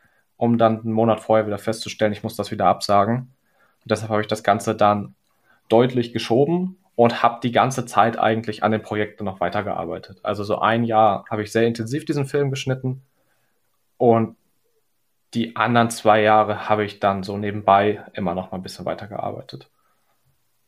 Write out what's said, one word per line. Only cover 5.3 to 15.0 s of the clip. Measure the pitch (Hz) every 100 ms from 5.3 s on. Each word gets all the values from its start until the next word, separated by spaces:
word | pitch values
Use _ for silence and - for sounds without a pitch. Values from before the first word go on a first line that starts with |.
| _ _ _ _
deutlich | 113 127 127 113
geschoben | - - 120 143 175 185 - _
und | - 117 -
habe | 120 120
die | 127
ganze | 113 120 131
Zeit | - - 113 113
eigentlich | 110 110 110 107
an | 107
den | 107
Projekten | - 107 104 -
noch | 101 92
weitergearbeitet. | 90 101 98 - 85 90 - 92
Also | - 104
so | 101 -
ein | 107 113
Jahr | 117 110 110 98 -
habe | 107
ich | 104
sehr | 113 117
intensiv | 117 113 143
diesen | 156 147 135
Film | 143 139
geschnitten | 135 - 131 131 131 _ _ _ _ _ _ _ _ _ _
und | 120 113 113 - _ _ _ _ _ _